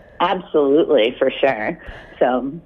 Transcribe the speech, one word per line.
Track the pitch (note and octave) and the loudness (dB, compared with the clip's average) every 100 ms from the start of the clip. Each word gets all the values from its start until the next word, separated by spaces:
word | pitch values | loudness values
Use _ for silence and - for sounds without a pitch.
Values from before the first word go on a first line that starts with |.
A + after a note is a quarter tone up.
| - - | -16 -4
Absolutely, | F3 F#3+ F3+ D#3 C#3 D3 - C#3 A2+ B2+ | -2 -2 -2 0 2 2 4 2 2 0
for | C3 - | -2 0
sure. | C#3 A2+ A2 E3+ - - - - | 0 0 -4 -8 -14 -20 -20 -2
So | C3 B2 C3+ E3 | -2 0 -4 -10